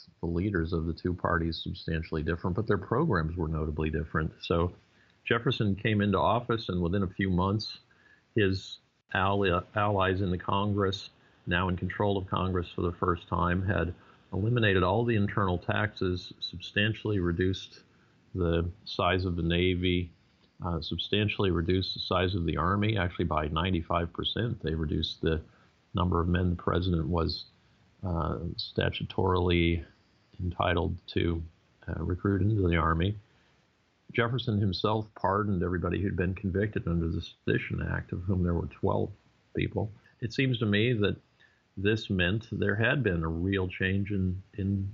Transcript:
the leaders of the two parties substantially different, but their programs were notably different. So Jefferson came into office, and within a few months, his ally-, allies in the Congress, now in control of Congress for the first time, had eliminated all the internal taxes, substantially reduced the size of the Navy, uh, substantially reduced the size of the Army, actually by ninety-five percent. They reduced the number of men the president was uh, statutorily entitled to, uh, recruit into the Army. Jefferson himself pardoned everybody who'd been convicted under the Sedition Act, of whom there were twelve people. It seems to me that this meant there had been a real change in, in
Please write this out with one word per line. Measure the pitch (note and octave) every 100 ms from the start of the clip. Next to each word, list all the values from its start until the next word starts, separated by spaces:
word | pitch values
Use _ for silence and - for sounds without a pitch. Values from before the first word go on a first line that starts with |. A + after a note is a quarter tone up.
| - _
the | E2+
leaders | E2+ G2+ F2 D#2+
of | E2 E2
the |
two | D#2 -
parties | F2 - E2+ E2 E2
substantially | F2 F2 - E2 E2 D#2+
different, | D2+ E2+ F#2 F2+
but | G#2+
their | G2
programs | - A#2+ E3 F#2 D#2 F2
were | D#2+
notably | D#2+ D#2 D2 D#2
different. | D#2 D#2+ D#2+ D#2+ -
So | - F2 F2 - _ _ _ _
Jefferson | - A#2 B2 A#2 G#2+ G2
came | A2+ G#2
into | G2+ F#2
office, | D#2+ A2+ B2 A2+ -
and | F2+
within | E2+ G2+
a | F#2
few | - F#2+
months, | F2+ F#2+ G#2+ - - _ _ _ _ _
his | - G2 G2 - - _ _ _
ally-, | G2+ F#2+ G2+ G2 F2 - G#2+
allies | G#2 G2+ F#2 F#2
in | G2
the | F2
Congress, | - G2+ G#2 G2+ G2 - - - _ _ -
now | F2+ F#2
in | F2+
control | F2+ - G#2 G2
of | F#2+
Congress | G2 F#2 F#2 F2
for | -
the | F2+
first | E2+ F#2 E2+ -
time, | F2 F2 F2
had | F#2 F2 E2+ - - - _
eliminated | F#2+ A2 B2 G#2+ F#2+
all | F2+ G#2
the | A#2+
internal | A2 G2 A2 F#2+ F2
taxes, | - G#2 G#2 - F#2+ F2+ - -
substantially | - F2 - G2+ G#2+ G#2+ G#2+ G#2
reduced | F2 F2 F#2+ F#2+ - - - _ _ _ _ F2+
the | E2+ E2+ F2 -
size | - - F2+ F#2
of | F#2 E2+
the |
Navy, | E2+ E2+ F#2 F2+ F2+ F2+ F2 - _ _ _ _ F2+
uh, | E2
substantially | D#2 E2+ - G2+ G#2 - G2+
reduced | E2+ E2 F#2 F#2+
the | -
size | - F#2 F#2
of | F#2+ E2
the | D#2
Army, | E2 G2+ G#2 A2
actually | F2 - E2+
by | D#2 D2+
ninety-five | D#2+ F#2 F2+ D#2+ E2+ E2+
percent. | - D#2 - A#2 -
They | D#2+
reduced | D#2+ D#2+ E2+ E2 -
the | E2 D#2+ - - _ _ _
number | - F2+ E2+
of | E2
men | F2 F2+
the | E2+
president | - E2+ F#2 E2+ D#2
was | E2+ D#2+ - - _ _ _ _ _ F#2+
uh, | E2+ D#2 - - -
statutorily | - - F#2 - - - F#2+ F2+ F2+ F2 E2+ E2 - _ _ _ _ -
entitled | F2+ - F#2+ F2 E2+ F2 -
to, | F#2+ F2+ E2 E2 - _ _ -
uh, | E2
recruit | E2 F2 G2+ G2
into | G2+ A2 F2+
the | E2+
Army. | E2 E2 F#2 G#2 - _ _ _ _ _ _ _ -
Jefferson | - A#2 B2+ - G#2
himself | G#2 F2+ G#2 A2 G#2+
pardoned | - F#2 G2 G2+ F#2
everybody | F2 F2+ F2 F2+
who'd | G2 F2+
been | F2+
convicted | F#2 G2 F#2 G#2+ - -
under | E2+ E2
the | D#2+
Sedition | - - - - - E2+ E2+
Act, | F2+ -
of | F#2
whom | F2+ F#2
there | F2
were | E2+ E2+ -
twelve | G2 G2+ G2 G2 _ _ _ F#2
people. | F2+ G2 G#2 - - _
It | A2+
seems | - C3 A#2
to | A2
me | G2+ A#2
that | A2+ G2 - - _ - _ _ -
this | G2 A2 -
meant | F#2+ F2 A2 -
there | F#2+ G2 G#2
had | A#2 D3
been | A2 E2+
a | D#2+
real | E2 F#2 G2 F#2
change | - F#2 G2 G2+
in, | G2+ F#2 F#2 -
in | - G2 G2+ G2